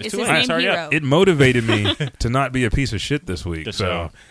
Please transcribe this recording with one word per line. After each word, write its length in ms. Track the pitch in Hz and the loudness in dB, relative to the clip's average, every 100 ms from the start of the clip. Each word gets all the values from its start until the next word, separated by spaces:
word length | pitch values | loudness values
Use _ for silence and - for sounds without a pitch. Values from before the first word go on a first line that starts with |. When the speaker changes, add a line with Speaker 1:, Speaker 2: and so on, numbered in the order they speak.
Speaker 1:
It's 60 | - | -8
Speaker 2:
Is 40 | |
Speaker 1:
too 60 | - | -4
Speaker 2:
his 100 | - | 0
Speaker 1:
late. 60 | |
Speaker 2:
name 100 | - | 0
Speaker 1:
Sorry, 180 | - - | 0 0
Speaker 2:
Hero? 100 | 190 | 0
Speaker 1:
yeah. 140 | 180 151 | -2 -2
Speaker 3:
It 100 | 156 | -2
motivated 640 | 135 156 196 151 131 123 113 | 2 4 6 6 4 4 2
me 280 | 104 104 - 143 | 0 0 -2 -6
<laughs> 120 | - | -4
to 100 | 117 | -2
not 240 | 131 131 | -2 -2
be 120 | 127 117 | 0 0
a 40 | |
piece 220 | 139 127 | 0 -2
of 80 | 101 | -4
shit 240 | - 143 | -4 -4
this 220 | - 90 90 | -4 -6 -6
week. 180 | 80 | -8
Speaker 1:
Good 100 | 80 | -8
Speaker 3:
So, 360 | - 92 87 82 - - | -4 -4 -4 -8 -12 -20